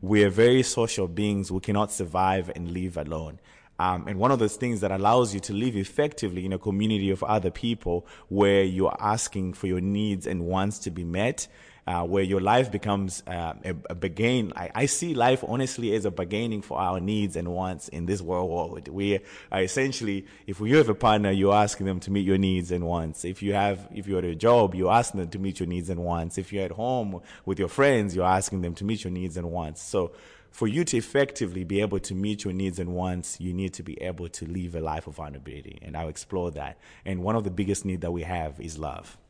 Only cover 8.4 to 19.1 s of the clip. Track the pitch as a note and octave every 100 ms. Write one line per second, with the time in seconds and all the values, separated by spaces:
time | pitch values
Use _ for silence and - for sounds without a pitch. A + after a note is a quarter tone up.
8.4 | G2+ G2 G2 F#2 F#2 - G#2 A2 - -
9.4 | F#2 F2 G2 F2+ F#2 G2+ G#2+ G2 - F#2
10.4 | E2+ F#2 G2+ G#2 - E2+ E2+ F2 A2 -
11.4 | - - - - - F2 F2 G2 F#2+ G2
12.4 | F#2+ A#2 C3 G2+ G#2+ G2+ F#2+ - - F2+
13.4 | E2 - - F2 - F2 G2 E2 A2+ B2+
14.4 | G#2 - F2+ G#2+ C#3 - F3 C#3 A#2 C3
15.4 | - A#2+ C3 - A#2 G#2+ G2+ F2 F2 G#2
16.4 | A#2 G#2+ - C2 F#2 F#2 F2+ G#2+ G2+ E2+
17.4 | E2+ F2 F#2 E2+ - D#2 E2+ G2 E2+ F2+
18.4 | F#2 E2+ E2 F#2 - E2+ G2+